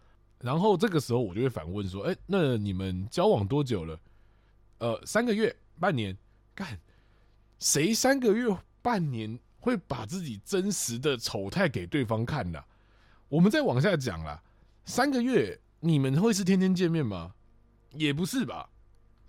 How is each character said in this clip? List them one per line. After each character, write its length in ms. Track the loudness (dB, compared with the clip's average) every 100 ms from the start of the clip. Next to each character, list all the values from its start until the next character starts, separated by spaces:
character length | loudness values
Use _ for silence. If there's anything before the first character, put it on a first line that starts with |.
| _ _ _ _
然 160 | -2 2
后 200 | 4 4
这 120 | 2
个 120 | 2
时 120 | 0
候 60 | -2
我 160 | -2
就 60 | -2
会 80 | -2
反 200 | -2 -6
问 160 | -6 -6
说 160 | -4 -4
：“哎， 100 | -6
那 320 | -2 0 2 0
你 160 | -2
们 320 | -2 -4 -4 -4
交 160 | 2 4
往 180 | 4
多 200 | 2 0
久 200 | 0 -2
了 140 | -4 -12 -18 -20 _ _ _ _ _ _
？”“呃， 260 | -4 -4
三 220 | -2 0 0
个 80 |
月， 180 | 2 0 -2 _ -4
半 120 | -2
年。” 240 | 0 -2 -6 _ _ _
干， 240 | -12 -10 -12 -16 _ _ _ _ _ _ _
谁 340 | 0 2 2
三 280 | 2 2 4
个 120 | 4
月、 140 | 4 2 -2 -6 _
半 300 | -2 0 0
年 260 | -4 -6 -10 _ _
会 180 | -2 -2
把 300 | -4 -8 -6
自 160 | -8
己 180 | -8 -10
真 260 | -4 -2 0
实 260 | -4 -4 -2
的 200 | -2 -2
丑 340 | -4 -6 -4
态 180 | 0 0
给 160 | 0
对 200 | -4 -2
方 200 | 0 0
看 240 | 0 -2 -4
呢？ 100 | -8 -14 _ _ _ _ -20 _
我 120 | 4
们 100 | 4
再 120 | 4
往 200 | 2 2
下 140 | 2 2
讲 260 | -2 -6
啦， 180 | -10 -12 -16 _ _ _
三 260 | -6 0 0
个 100 | 2
月 380 | 2 2 2 -4 _ _
你 180 | 2 2
们 220 | 2 4
会 120 | 4
是 120 | 2
天 160 | 2 4
天 120 | 4
见 160 | 2 2
面 160 | 0
吗？ 300 | -2 -4 -8 -14 _ _ _ _ _
也 180 | -2 -2
不 120 | 0
是 200 | -2 -2
吧。 260 | -4 -8 -14 -20 -20 -20 _ _